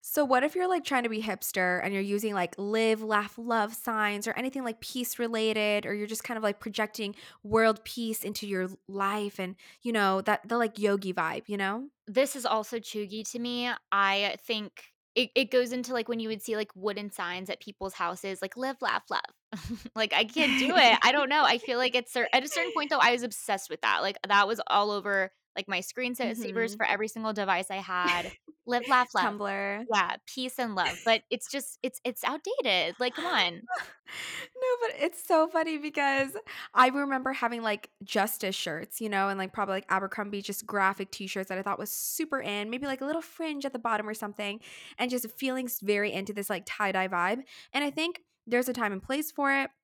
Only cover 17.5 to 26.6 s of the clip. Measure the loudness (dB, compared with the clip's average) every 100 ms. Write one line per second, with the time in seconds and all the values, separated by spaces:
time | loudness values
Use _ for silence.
17.5 | -10 -10 -10 -10 -2 -4 -2 -6 -6 -6
18.5 | -4 -6 -4 -4 -4 -4 -6 -6 _ _
19.5 | -12 -10 -10 -10 -4 0 2 0 2 2
20.5 | 2 4 8 8 8 6 6 4 4 6
21.5 | 4 0 0 2 0 0 -2 4 2 2
22.5 | -2 -2 -2 0 4 6 4 0 -6 -4
23.5 | -4 -4 -2 2 2 2 -2 4 6 6
24.5 | 2 2 4 4 0 0 0 0 _ _
25.5 | -10 -4 -4 -4 -4 -4 -2 -4 -2 -4
26.5 | -2